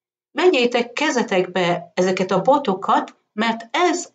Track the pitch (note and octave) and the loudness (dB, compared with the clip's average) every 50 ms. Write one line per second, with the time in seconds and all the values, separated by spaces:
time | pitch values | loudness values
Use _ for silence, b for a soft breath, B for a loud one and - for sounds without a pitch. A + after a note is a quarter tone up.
0 | _ _ _ _ _ _ _ C#4 E4 F#4 F4+ C4 A#3+ A#3+ A#3+ A#3+ A#3+ - - - | _ _ _ _ _ _ _ 2 2 4 4 4 2 2 0 0 -2 -2 -4 -2
1 | D4 D#4 D4 B3 G#3+ - G3+ F#3 F3+ F3+ - F#3+ F3+ E3+ F3 E3+ - - _ - | -2 0 0 -2 -2 0 0 0 0 0 -2 -2 0 0 0 -2 -4 -6 _ -2
2 | F#3 F#3+ F#3 F#3 G3 F#3 G3+ F#3 - - C#4 D4 C#4+ G#3+ F#3+ F#3 - - A3+ D4 | 0 0 0 -2 -2 0 0 0 2 2 2 2 2 0 -2 -2 0 0 0 0
3 | C#4+ - - _ _ _ _ G#3 G#3+ A#3 A3+ A3+ - - - D4+ F4+ F4 D#4 - | 0 -4 -10 _ _ _ _ -4 -2 -2 -2 -4 -8 -6 -2 0 0 0 0 -2
4 | - - - | -6 -10 -16